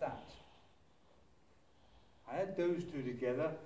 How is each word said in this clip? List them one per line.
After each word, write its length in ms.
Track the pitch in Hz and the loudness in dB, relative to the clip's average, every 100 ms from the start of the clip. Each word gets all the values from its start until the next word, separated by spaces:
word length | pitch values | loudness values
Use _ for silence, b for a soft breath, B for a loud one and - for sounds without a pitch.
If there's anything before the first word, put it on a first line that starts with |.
that. 280 | 147 - - - - - - - - - - - - - - - - - - - - - - | -2 -2 -10 -18 -20 -20 -20 -20 -20 -20 -20 -20 -20 -20 -20 -20 -20 -20 -20 -20 -20 -18 -4
I 80 | 143 | -2
add 180 | 190 175 | 0 2
those 280 | 175 170 | 4 2
two 180 | - 143 | 0 -4
together. 480 | 123 120 123 127 156 - | -4 0 0 2 0 -2